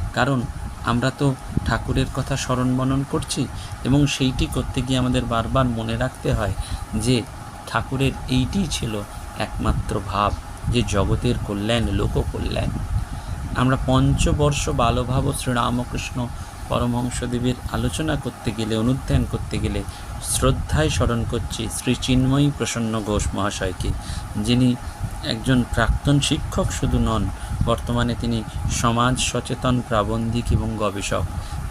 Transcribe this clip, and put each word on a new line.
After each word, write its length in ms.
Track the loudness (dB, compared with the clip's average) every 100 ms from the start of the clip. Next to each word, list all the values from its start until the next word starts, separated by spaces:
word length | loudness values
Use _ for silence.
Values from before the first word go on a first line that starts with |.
| -4
কারণ 280 | 0 0 0 -2 -6 -8 -6
আমরা 260 | -2 0 0 2
তো 160 | 0 0 -2 -2 0
ঠাকুরের 400 | -2 0 0 0
কথা 220 | -2 -2 -2
স্মরণ 340 | 0 0 2
মনন 340 | 2 2 0 0
করছি 360 | -2 -2 -2 -4 -4 -10 -4
এবং 220 | 2 4 4
সেইটি 400 | 2 0 2 0
করতে 360 | -2 -2 -2
গিয়ে 160 | 0 2
আমাদের 260 | 2 2
বারবার 400 | 2 0 2 2
মনে 320 | 2 0 -2 -2
রাখতে 360 | -2 -2 0
হয় 200 | 0 0 -2 -4 -6 -4
যে 280 | -2 2 2 0 -8 -14 -14 -4
ঠাকুরের 460 | -2 -2 0 0 0 0
এইটিই 380 | 0 2 0 -2
ছিল 320 | -2 -4 -4 -6 -10 -10 -6
একমাত্র 640 | -4 -2 0 0 0 -2 -2
ভাব, 260 | 0 2 0 -6 -6 0
যে 140 | 2 2
জগতের 460 | 2 4 2 2 0 -2
কল্যাণ, 400 | -2 2 2 2
লোককল্যাণ। 1120 | 2 0 0 -2 -2 -2 -2 -2 -2 -2 -2 -2 -6 -8 -6 -4 0
আমরা 180 | 2 2 4
পঞ্চবর্ষ 840 | 4 6 4 4 4 4 2 0
বালভাব 640 | 2 2 2 0 0 0
শ্রীরামকৃষ্ণ 920 | 0 0 0 2 0 -2 -4 -4 -4 -6 -6 -10 -10 0
পরমহংসদেবের 840 | 2 2 0 -2 -2 -2 0 0 -2 -2
আলোচনা 440 | -2 -2 0 -2 -2
করতে 360 | -4 -6 -4 -2
গেলে, 200 | 0 0
অনুধ্যান 480 | 2 0 2 0 2
করতে 280 | -2 -4 -2
গেলে 240 | -2 -2 -6 -8 -10 -8
শ্রদ্ধায় 680 | -4 2 2 2 2 2 2
স্মরণ 340 | 2 2 2 0
করছি 380 | -2 -4 -4 -4 -2
শ্রী 180 | 0 0
চিন্ময়ী 480 | 2 4 4 4 4 2
প্রসন্ন 440 | -2 -2 -2 -2
ঘোষ 320 | 0 0 0
মহাশয়কে, 540 | 0 -2 -2 -4 -2 -2 -2 -4 -8 -6 -2
যিনি 380 | 2 4 4 2 -4 -6 -6 -4
একজন 400 | -4 -2 2 2 2
প্রাক্তন 480 | 2 2 2 4 4
শিক্ষক 520 | 4 0 -2 0 0
শুধু 260 | 0 0 2
নন, 300 | 2 2 0 -4 -6 -2
বর্তমানে 500 | 0 0 0 0 0 0
তিনি 220 | 0 -2 -2 -4 -2
সমাজ 480 | 2 2 4 2 2
সচেতন 640 | 0 -2 -4 -2 0 0 2
প্রাবন্ধিক 560 | 0 2 0 0 0 2
এবং 260 | 2 0 0
গবেষক। 480 | -2 -2 -2 -2 -2 -4 -6 -6 -4